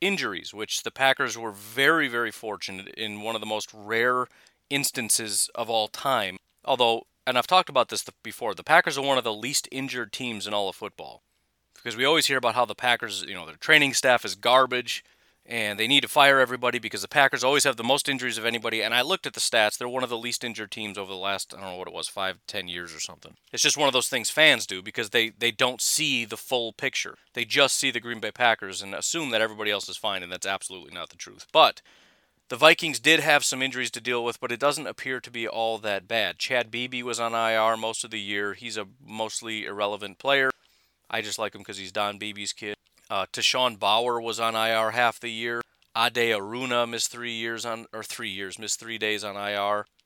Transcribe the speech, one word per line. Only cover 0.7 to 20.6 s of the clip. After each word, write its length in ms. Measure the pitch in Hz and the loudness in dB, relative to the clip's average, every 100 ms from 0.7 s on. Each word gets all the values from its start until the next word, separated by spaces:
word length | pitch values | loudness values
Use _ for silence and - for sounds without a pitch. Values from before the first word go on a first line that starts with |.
| - | -6
the 80 | 113 | -6
Packers 460 | - 135 131 127 110 | 2 2 4 0 -4
were 140 | 117 | -8
very, 560 | 98 104 120 139 165 139 | -10 -6 2 4 4 2
very 240 | 120 113 | 0 -4
fortunate 580 | - 110 98 - 95 98 - | -6 -8 -8 -8 -12 -12 -10
in 260 | 107 104 | -8 -6
one 140 | 107 113 | -6 -6
of 60 | |
the 60 | 107 | -4
most 220 | 107 - | -4 -6
rare 540 | 107 104 113 123 127 123 _ _ _ - | -12 -4 0 2 2 -2 _ _ _ -4
instances 800 | 143 - 139 110 - 110 101 - - | -2 -2 -2 0 -2 0 -2 -2 -4
of 140 | 113 | -2
all 180 | 113 107 | 0 0
time. 500 | - 139 127 98 92 _ _ - | -2 0 0 0 -6 _ _ 0
Although, 400 | 127 117 113 - _ - | 4 4 4 -2 _ 0
and 100 | 123 | 2
I've 100 | - | 4
talked 220 | 185 180 | 4 4
about 200 | 139 113 | 2 2
this 140 | 104 | -2
th-, 120 | - - | -6 -10
before, 320 | 113 - 117 90 | -14 -6 -6 -4
the 80 | |
Packers 340 | - 165 170 139 | 4 6 6 0
are 80 | 139 | 2
one 140 | 131 | 2
of 40 | |
the 100 | 117 | 2
least 360 | 107 120 143 - | -2 -2 -2 -4
injured 400 | 131 135 123 107 | -6 -6 -6 -8
teams 360 | - 127 107 95 | -6 -6 -6 -2
in 60 | |
all 140 | 104 98 | -2 -2
of 80 | - | -4
football. 460 | 104 - 80 - _ _ _ _ _ _ | -10 -12 -16 -16 _ _ _ _ _ _
Because 200 | 123 110 | -8 0
we 100 | 135 | 4
always 200 | 160 - | 4 4
hear 120 | 135 | 2
about 180 | 120 113 | 2 2
how 100 | 117 | 0
the 100 | 104 | 0
Packers, 480 | 123 117 113 98 92 | 0 0 -2 -8 -10
you 80 | 92 | -10
know, 100 | 80 | -12
their 100 | 82 | -6
training 380 | - 151 143 | 4 4 4
staff 320 | 117 131 123 107 | 4 4 4 2
is 100 | 95 | -2
garbage, 680 | 120 127 127 123 120 - - _ _ _ - | 6 6 6 2 -2 -6 -10 _ _ _ -8
and 340 | 117 107 104 | -4 -2 0
they 80 | 113 | 4
need 140 | 143 | 4
to 60 | 113 | 4
fire 320 | 151 139 135 | 6 8 8
everybody 380 | 123 123 120 120 | 6 2 0 0
because 240 | 110 104 | -4 -6
the 60 | 98 | 0
Packers 360 | 151 135 131 | 4 4 4
always 200 | 127 143 | 2 4
have 140 | 139 117 | 4 2
the 60 | |
most 240 | 117 143 - | 0 0 0
injuries 300 | 135 123 113 | -4 -4 -4
of 80 | 113 | -2
anybody. 380 | 117 117 113 | -2 -2 -2
And 100 | 107 | 2
I 80 | 120 | 2
looked 240 | 135 185 135 | 2 -2 -4
at 80 | |
the 60 | - | -4
stats. 380 | - 117 107 - | 2 4 4 2
They're 100 | 123 | -4
one 160 | 127 | -2
of 60 | 123 | -2
the 80 | 117 | -4
least 260 | 120 117 | -4 -6
injured 260 | 120 110 | -6 -8